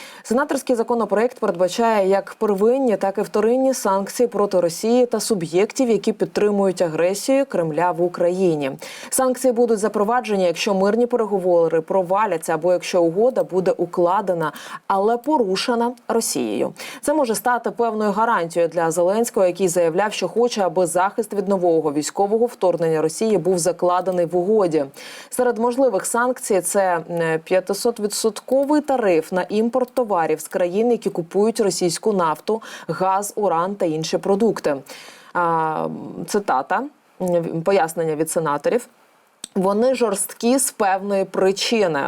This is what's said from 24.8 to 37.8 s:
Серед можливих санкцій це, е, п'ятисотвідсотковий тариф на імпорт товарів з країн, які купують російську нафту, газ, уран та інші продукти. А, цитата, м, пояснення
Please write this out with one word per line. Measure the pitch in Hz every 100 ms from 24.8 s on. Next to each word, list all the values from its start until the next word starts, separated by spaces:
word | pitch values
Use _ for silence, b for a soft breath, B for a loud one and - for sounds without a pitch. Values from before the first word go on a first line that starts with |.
| 135 - B B B
Серед | - 247 214
можливих | 240 240 262 185 -
санкцій | 233 247 247 - 190
це, | - 202 190 170 165
е, | 170 165 160
п'ятисотвідсотковий | - 285 277 196 240 226 208 - 220 208 - 269 277 302
тариф | 294 254 208 160 -
на | 185 180
імпорт | 208 233 254 247
товарів | - 220 180 156 156
з | -
країн, | 196 180 190 240
які | 233 202
купують | 175 165 190 220 220
російську | 202 170 180 - 220
нафту, | 196 160 151 - 214 B B B
газ, | 156 185 190 202 -
уран | 196 165 185 202
та | 175
інші | 156 160 180
продукти. | 190 196 226 - 160 135 - B B B B
А, | 175 170 165 156 160 160 156 - - 170
цитата, | 208 202 131 - 190 285 _ _ -
м, | 185 175 165 165
пояснення | 165 196